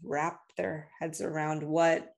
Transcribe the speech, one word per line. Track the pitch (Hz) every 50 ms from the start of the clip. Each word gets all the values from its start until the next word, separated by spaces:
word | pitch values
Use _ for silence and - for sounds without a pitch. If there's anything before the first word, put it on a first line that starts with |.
| 160
wrap | - 156 147 156 170 170 - _ _ -
their | - 175 165 160 156 151 - _ -
heads | 160 165 156 -
around | - - 156 156 151 156 156 156 147
what | 151 156 165 165 165 165 156 - - -